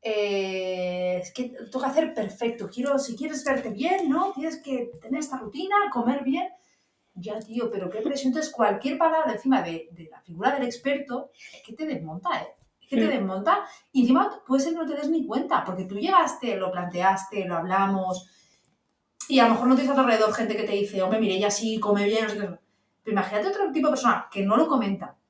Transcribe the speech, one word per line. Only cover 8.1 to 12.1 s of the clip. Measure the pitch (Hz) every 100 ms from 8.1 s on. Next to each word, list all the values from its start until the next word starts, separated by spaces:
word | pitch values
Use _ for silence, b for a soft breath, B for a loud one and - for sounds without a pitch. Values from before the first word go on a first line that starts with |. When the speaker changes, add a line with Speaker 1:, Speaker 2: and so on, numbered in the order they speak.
| 269 262
Speaker 1:
Entonces, | 254 311
cualquier | - 208 294 262 -
palabra | 330 320 285
encima | 233 262 262
de, | 170 165 -
de | - 165
la | -
figura | _ 170 233
del | 285
experto, | 240 233 277 285 - 247 - B B
es | B -
que |
te | 226 311
desmonta, | 254 160